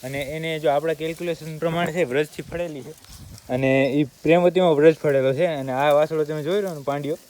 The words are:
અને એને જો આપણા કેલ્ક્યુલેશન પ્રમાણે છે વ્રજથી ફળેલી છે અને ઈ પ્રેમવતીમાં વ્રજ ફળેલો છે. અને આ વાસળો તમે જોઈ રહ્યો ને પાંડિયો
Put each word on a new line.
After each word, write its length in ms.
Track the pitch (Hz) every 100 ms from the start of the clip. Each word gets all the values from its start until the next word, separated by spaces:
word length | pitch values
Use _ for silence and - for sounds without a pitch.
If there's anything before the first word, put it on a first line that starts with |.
અને 140 | 131 139 135 156
એને 140 | 160 156
જો 60 | 156
આપણા 260 | 143 160 151
કેલ્ક્યુલેશન 560 | 160 165 175 165 156 156
પ્રમાણે 300 | 165 165 175 165
છે 120 | 147
વ્રજથી 360 | 131 151 - 147
ફળેલી 340 | 170 175 147 131
છે 60 | - - - - - -
અને 160 | 127 135 135 135 143
ઈ 80 | 143 _
પ્રેમવતીમાં 520 | 151 170 175 170 180 151
વ્રજ 180 | 156 156
ફળેલો 300 | 151 135 131 135
છે. 80 | 175 151
અને 120 | 135
આ 180 | 127 147 147
વાસળો 260 | 151 156
તમે 180 | 151 156 147
જોઈ 140 | 196
રહ્યો 160 | 196 156
ને 60 | 139
પાંડિયો 280 | 143 143 160